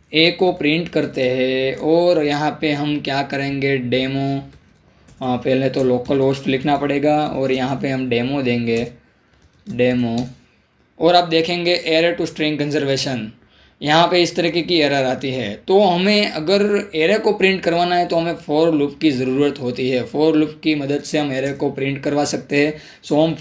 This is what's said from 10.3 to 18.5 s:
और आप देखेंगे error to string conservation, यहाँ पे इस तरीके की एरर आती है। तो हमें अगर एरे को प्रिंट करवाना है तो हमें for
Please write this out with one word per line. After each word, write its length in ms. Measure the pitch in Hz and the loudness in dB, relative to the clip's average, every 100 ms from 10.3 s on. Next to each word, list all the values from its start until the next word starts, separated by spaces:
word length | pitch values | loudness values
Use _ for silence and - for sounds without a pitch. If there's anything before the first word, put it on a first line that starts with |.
| - _ _ _ _ _ - | -12 _ _ _ _ _ 0
और 140 | 160 | 4
आप 140 | 175 170 | 4 4
देखेंगे 540 | 160 165 175 170 175 - | 0 0 -2 0 0 2
error 320 | 160 170 170 | 2 2 0
to 140 | 165 | -4
string 260 | - 151 147 | -2 -2 -2
conservation, 560 | 147 147 139 135 143 123 107 - _ _ _ - | -2 -2 0 -2 -2 -6 -8 -12 _ _ _ -8
यहाँ 240 | 143 156 170 | 2 4 4
पे 160 | 180 | 2
इस 140 | 170 175 | 2 0
तरीके 260 | 170 175 | -2 -2
की 160 | 160 170 | 0 2
एरर 240 | 143 139 | 2 2
आती 260 | 131 127 135 | 0 -2 -4
है। 300 | 127 104 104 - | -4 -6 -6 2
तो 120 | 196 | 4
हमें 500 | 202 175 190 208 208 | 4 4 2 2 0
अगर 600 | 156 156 196 202 202 208 | -2 0 2 2 0 -2
एरे 240 | 160 160 220 | 0 2 2
को 140 | 220 | 2
प्रिंट 280 | 202 190 190 | 2 2 2
करवाना 360 | 170 170 175 175 | 0 0 0 0
है 100 | 175 | 0
तो 100 | 170 | 0
हमें 200 | 170 165 | -2 -6
for 380 | - | -2